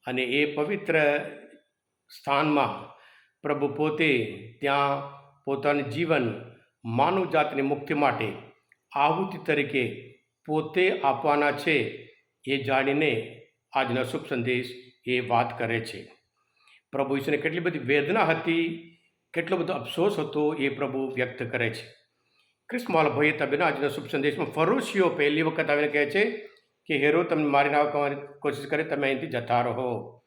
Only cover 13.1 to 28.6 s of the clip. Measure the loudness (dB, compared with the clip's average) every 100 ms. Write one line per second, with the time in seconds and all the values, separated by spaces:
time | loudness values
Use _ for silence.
13.1 | 0 -4 -14 -20 _ _ -2 0 0 -2
14.1 | -6 -4 -4 0 -2 -4 -12 -20 _ -2
15.1 | -2 2 2 2 -2 -2 -2 -4 -12 -16
16.1 | -20 _ _ _ _ _ _ _ -4 -2
17.1 | -2 0 -2 -2 -2 -4 -4 0 0 2
18.1 | 2 2 2 0 0 0 -4 -12 _ _
19.1 | _ _ -6 -2 -2 0 -4 -6 0 0
20.1 | 0 -2 0 0 2 -2 0 -4 -2 -4
21.1 | -2 -4 -2 -4 0 -2 -4 -14 -20 _
22.1 | _ _ _ _ _ _ -8 0 2 4
23.1 | 4 2 2 -2 2 0 0 -2 -4 -6
24.1 | -2 0 0 -4 0 2 2 0 2 2
25.1 | 4 2 2 0 0 0 2 2 2 2
26.1 | 2 0 -2 -12 _ _ _ -4 2 4
27.1 | 4 2 0 2 4 4 4 2 2 0
28.1 | -4 -10 -4 -4 -4